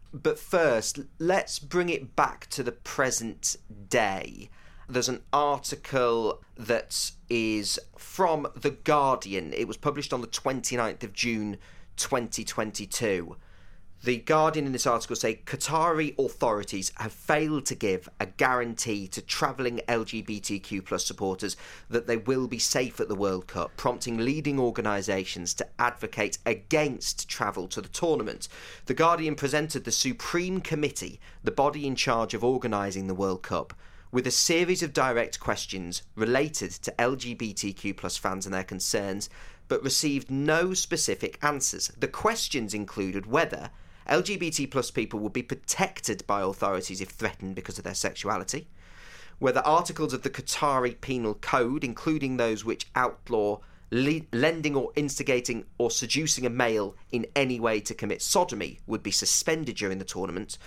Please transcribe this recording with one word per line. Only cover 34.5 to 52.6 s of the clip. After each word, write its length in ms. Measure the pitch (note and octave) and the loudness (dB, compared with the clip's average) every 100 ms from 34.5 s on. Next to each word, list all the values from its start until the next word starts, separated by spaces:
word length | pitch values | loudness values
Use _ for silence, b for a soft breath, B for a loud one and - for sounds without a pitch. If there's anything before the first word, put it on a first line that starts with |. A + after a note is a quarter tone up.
| E3 F3 F3+ | 4 4 2
of 100 | D#3+ | 2
direct 460 | D#3 C3 A#2 A2+ - | 2 4 4 0 -2
questions 640 | - G2+ - F#2+ F2 F2+ - | -2 -2 -2 -6 -6 -6 -8
related 560 | - A2 B2+ D#3 D#3 F#2 | -2 2 4 2 -2 -6
to 300 | - - - | -6 -8 0
L 140 | A#2+ C3+ | 2 2
G 180 | B2 | -4
B 200 | A#2 A2+ | -6 -6
T 200 | G2 G#2 | -4 -4
Q 220 | F#2+ G2+ F#2+ | -4 -6 -4
plus 220 | F#2 - | -4 -2
fans 280 | G2+ F#2+ F#2+ | -2 -2 -4
and 80 | |
their 100 | F#2+ | -4
concerns, 680 | F#2+ F#2+ - A2 G2+ G2 - B B B B | -4 -4 -2 -2 -2 -4 -8 B B B B
but 160 | C3 | -2
received 460 | C3 - D#3 C#3 - | 2 2 2 0 0
no 460 | C3+ D3 D#3 F#3 F#3 | 0 2 2 2 0
specific 640 | - E3 - - - - | -2 0 0 0 -2 0
answers. 500 | D3 C#3+ - - - - | 0 0 -2 -2 -4 -2
The 100 | C3 | -4
questions 680 | - G#3+ A3+ - C#3 G#2+ G#2 | 0 0 0 -2 -2 -2 -4
included 500 | G2+ - F#2+ G2 G#2+ | -4 -2 -2 -2 0
whether 460 | C#3 E3 D2+ E2 b b b b | 2 2 -2 -8 b b b b
L 140 | D#3 | 2
G 160 | F#3 G3 | 4 -2
B 140 | E3+ | -2
T 160 | D3+ C3+ | -2 0
plus 240 | C3+ A#2+ | 0 0
people 280 | - A2 G#2+ | 0 -2 -2
would 120 | G#2 | -2
be 80 | B2 | -2
protected 840 | A#2+ B2+ - - F#3+ - - G2 - | -4 -6 -4 0 0 -2 -4 -4 0
by 140 | G2+ | 2
authorities 600 | F#2+ G2 G2+ F#2+ - F#2+ | 2 0 0 0 -2 -6
if 80 | F#2+ | -8
threatened 460 | - A2 - F#2+ F#2+ | -4 -4 -4 -8 -8
because 240 | - - | -8 -8
of 40 | |
their 120 | F#2 F#2+ | -6 -2
sexuality, 720 | G2+ - G2+ G#2 F#2+ C#3 F3+ B B B B B B B | -4 -2 -2 -2 -2 -8 -8 B B B B B B B
whether 220 | C3+ B2+ | 2 4
articles 520 | D3 D#3+ F3 D#3 D3+ | 6 4 4 -2 -2
of 80 | B2+ | -2
the 80 | C3+ | -4
Qatari 720 | - - - D3 C3+ B2 A#2 | -4 -4 0 2 4 2 -2
Penal 320 | - B2+ A2 | -4 -2 -2
Code, 500 | G#2 - C3+ A#2+ C#3+ | -2 0 2 4 0
including 540 | C3+ A2+ E3 D#3 C3+ B2+ | -4 -4 0 0 0 2
those 260 | A#2 A2 | 2 2